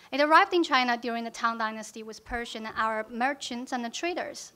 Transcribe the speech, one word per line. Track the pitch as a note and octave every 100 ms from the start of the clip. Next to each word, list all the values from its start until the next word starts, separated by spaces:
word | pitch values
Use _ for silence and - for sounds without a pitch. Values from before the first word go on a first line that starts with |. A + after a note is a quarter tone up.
| -
It | C4+
arrived | D4+ D#4+ G4
in | F4+
China | D#4+ C4 B3 A#3+
during | A#3+ A#3 A#3
the |
Tang | A3 A#3 A3+
Dynasty | A3 A3 G#3 A3+
with | A3 G#3
Persian | - A#3+ A#3 A3+ A3
and | A3
Arab | A3 A3 A3
merchants | A#3 B3+ C#4+ - A#3+ B3+
and | B3+ A#3+
traders. | - E4+ D#4+ - - -